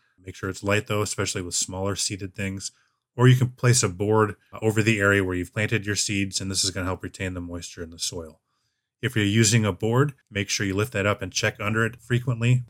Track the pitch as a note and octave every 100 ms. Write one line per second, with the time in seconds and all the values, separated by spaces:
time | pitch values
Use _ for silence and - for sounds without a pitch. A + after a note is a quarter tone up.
0 | _ _ F#2 - G2 F#2 G2+ G#2 - G#2+
1 | G#2 - G2 G2+ F2 - - F#2 G2 F#2+
2 | - G2+ G2 - G2 G2 - _ _ _
3 | _ - B2+ B2+ B2+ - B2 A2 G#2 F2+
4 | G#2 A2 G#2+ F#2 _ G2+ A2 G#2+ G#2+ G#2+
5 | G2+ G2+ F#2 F2+ F2+ - G#2+ A2 G2 G2+
6 | - G2+ G2 - F#2+ F#2 F#2+ F#2+ F#2 F#2
7 | F#2 - F#2+ F2+ F2 F2 E2 - E2 D#2+
8 | - F2+ D#2+ - _ _ _ _ _ -
9 | A2+ A2+ G2+ A2 G#2+ A#2 G#2+ F2 A2 A#2+
10 | D3 - _ G2+ G2+ - G2+ F#2+ G#2+ G2+
11 | G2+ G2+ F#2+ - G#2+ - G#2 A2 A2+ -
12 | - A#2+ B2 A2+ A#2 B2+ B2